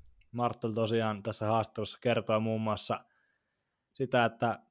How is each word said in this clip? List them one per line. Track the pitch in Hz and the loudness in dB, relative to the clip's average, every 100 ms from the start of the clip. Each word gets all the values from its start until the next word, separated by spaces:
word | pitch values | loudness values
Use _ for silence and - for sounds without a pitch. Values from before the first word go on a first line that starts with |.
| - - _ | -20 -20 _
Marttel | 117 120 110 117 | -2 -2 -2 -4
tosiaan | 110 113 113 110 104 | 0 0 2 0 -2
tässä | 104 107 107 | -6 -4 0
haastattelussa | 113 107 - 104 - | 2 0 -4 -8 -4
kertoo | 123 117 101 110 | 0 0 2 0
muun | 110 110 | 2 -2
muassa | 110 104 - 113 - _ _ _ _ _ _ _ _ | -2 -2 -2 -6 -8 _ _ _ _ _ _ _ _
sitä, | - 131 127 | -8 0 4
että, | 117 117 120 104 _ | 4 2 -2 -2 _